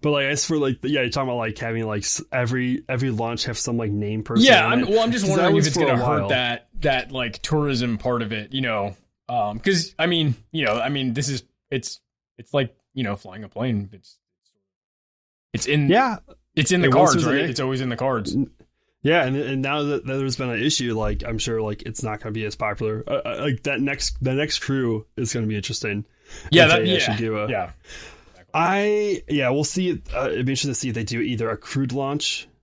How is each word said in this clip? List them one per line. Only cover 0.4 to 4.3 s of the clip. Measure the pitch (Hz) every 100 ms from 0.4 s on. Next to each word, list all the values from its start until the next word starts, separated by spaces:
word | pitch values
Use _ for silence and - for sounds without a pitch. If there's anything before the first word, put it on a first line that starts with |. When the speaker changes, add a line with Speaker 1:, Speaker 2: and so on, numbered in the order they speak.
Speaker 1:
for, | - 156
like, | 139 131
yeah, | - 147
you're | 123
talking | 143 131
about, | 120
like, | 110 110
having, | 123 113 110
like, | 104
s-, | 101 - -
every, | 131 120 127 123 127 -
every | 127 131
launch | 110 117 117 -
have | 113
some, | - 117
like, | 113
name | 104 104 110
person | 110